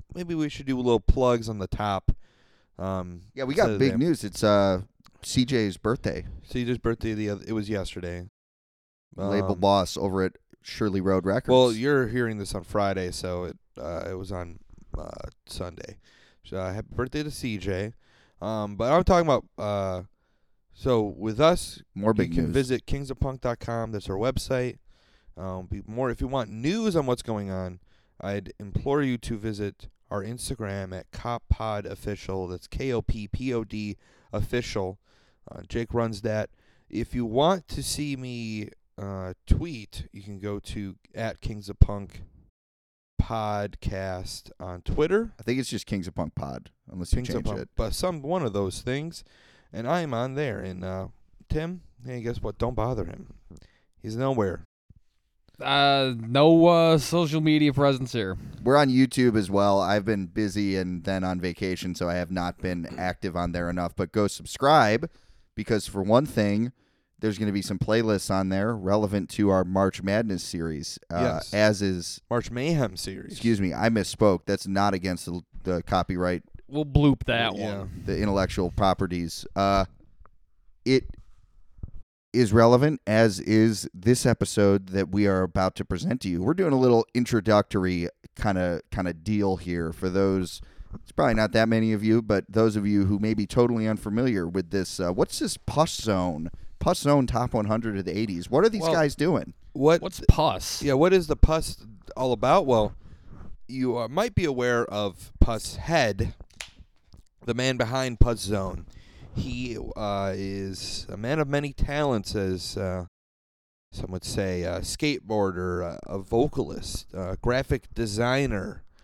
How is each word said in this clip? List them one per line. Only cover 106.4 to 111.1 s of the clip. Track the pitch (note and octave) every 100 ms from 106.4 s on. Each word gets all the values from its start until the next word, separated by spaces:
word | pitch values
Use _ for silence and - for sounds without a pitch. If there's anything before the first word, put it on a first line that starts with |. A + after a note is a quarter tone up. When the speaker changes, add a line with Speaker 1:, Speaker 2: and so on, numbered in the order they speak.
| - - - - - _ _ - - _ -
Speaker 1:
the |
man | A#2 C3 B2+
behind | A#2 C3 C3 A#2
Puss | B2 A#2
Zone. | F#2+ G#2 F#2+ D2 - - - - - -
He, | C3+ A#2+ B2 A2 A#2+ -
uh, | G#2 G2+ G2 G2
is | G2 G2 F#2+ F#2 - -
a | -